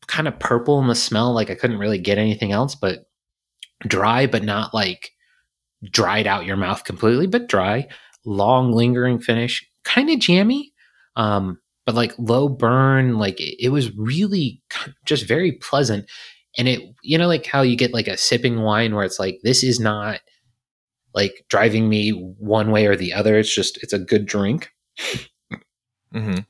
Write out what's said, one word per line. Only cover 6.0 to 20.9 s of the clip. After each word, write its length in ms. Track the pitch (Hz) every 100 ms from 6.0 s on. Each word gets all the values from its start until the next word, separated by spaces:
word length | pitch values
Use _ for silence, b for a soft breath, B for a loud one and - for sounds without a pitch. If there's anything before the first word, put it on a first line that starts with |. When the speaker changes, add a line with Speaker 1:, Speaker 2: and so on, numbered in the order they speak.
| 92 107 104
Speaker 1:
out 180 | 101
your 120 | 87 98
mouth 260 | 92 101
completely, 420 | - 92 110 123 185
but 200 | 240 240
dry, 380 | 98 95 117 135 B B B 113
long 460 | 101 104 127 127
lingering 460 | 113 120 123 127 117
finish, 440 | - 113 117 - - _
kind 260 | - 247 294
of 80 | 277
jammy, 540 | - 180 214 277 285 _ b b b 113
um, 420 | 107 101 95 90 _ _ -
but, 80 |
like, 180 | 113 113 -
low 300 | 117 123 147
burn. 680 | 127 117 131 135 135 127 110
Like, 220 | 101 -
it, 160 | 78 -
it 40 | 123
was 260 | 143 117 101
really 640 | 110 156 202 196 131 - -
k-, 240 | - - - -
just 200 | 139 104
very 260 | 143 185
pleasant. 540 | 120 - 139 123 104 - B B B B -
And 80 | 123
it, 140 | 123 - -
you 140 | - 160
know, 120 | 175
like, 180 | 160 -
how 160 | 139
you 140 | 131 120
get, 180 | 123
like, 140 | 117 113
a 80 | -
sipping 420 | - 120 123 113
wine 320 | 110 107 113
where 100 | 104
it's 160 | 95 -
like, 180 | 95 -
"This 180 | 113 127
is 160 | 131 110
not, 420 | 107 107 104 98 _ _ _ _ _ _ _